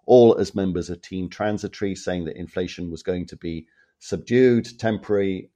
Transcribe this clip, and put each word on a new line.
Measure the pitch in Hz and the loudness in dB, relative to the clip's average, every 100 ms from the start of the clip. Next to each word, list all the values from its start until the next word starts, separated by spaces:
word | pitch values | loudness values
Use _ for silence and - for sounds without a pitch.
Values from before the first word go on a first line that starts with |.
| - | 6
all | 123 117 - | 8 8 6
as | 98 | 0
members | 101 95 87 85 | -2 -2 -4 -6
of | 85 | -10
Team | - 95 87 | -12 -10 -8
Transitory, | - 104 104 101 - 101 | -6 -6 -6 -8 -8 -8
saying | 92 - 90 80 | -6 -6 -6 -6
that | - | -10
inflation | 85 92 90 - 87 | -10 -8 -8 -8 -12
was | 80 | -10
going | - 90 85 | -6 -6 -8
to | - | -10
be | 85 82 - _ _ _ | -10 -10 -12 _ _ _
subdued, | - 92 - 120 127 117 - - | -10 -10 0 4 4 4 -2 -4
temporary, | 113 107 - 101 98 95 - | -4 -4 -2 -2 -2 -4 -10